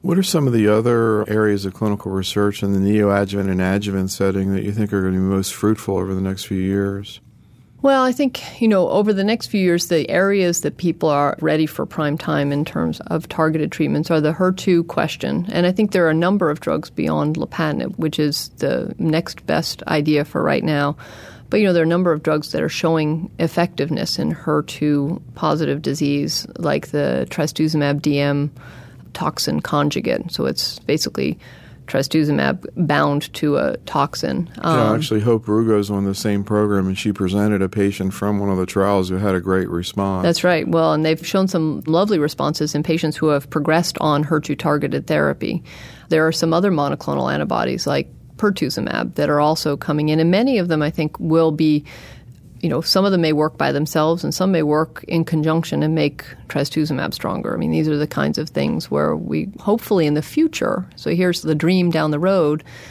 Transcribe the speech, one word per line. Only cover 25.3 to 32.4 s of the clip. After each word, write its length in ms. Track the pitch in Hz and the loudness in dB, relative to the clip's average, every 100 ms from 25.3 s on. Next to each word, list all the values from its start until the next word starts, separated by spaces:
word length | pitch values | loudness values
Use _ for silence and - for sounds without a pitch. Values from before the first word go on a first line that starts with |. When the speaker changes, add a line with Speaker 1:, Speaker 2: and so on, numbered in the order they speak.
| - | -4
Speaker 2:
positive 460 | 156 151 147 143 | -2 0 0 -2
disease, 640 | 139 139 143 143 147 - - - | -4 -2 0 0 -2 -4 -8 -4
like 300 | 160 147 - | -2 -2 -2
the 400 | 147 143 131 131 | -2 0 -2 -4
trastuzumab 720 | - 156 - 156 156 143 143 | -2 -4 0 0 2 0 0
D 180 | 147 143 | 0 0
M 320 | 143 143 143 - - - - - - | 2 0 -2 -6 -18 -18 -20 -20 -18
toxin 480 | - 165 - - 151 | -6 -6 -4 -4 -4
conjugate. 720 | - 147 147 - - 62 175 | -2 0 0 0 -2 -2 -4
So 140 | - 67 | -4 -2
it's 320 | - - - | -2 -6 -6
basically 600 | - 151 - - 95 156 - - - - - | -2 -2 -2 -2 -4 -4 -12 -20 -20 -20 -4
trastuzumab 800 | - 139 156 151 143 | -2 2 2 2 2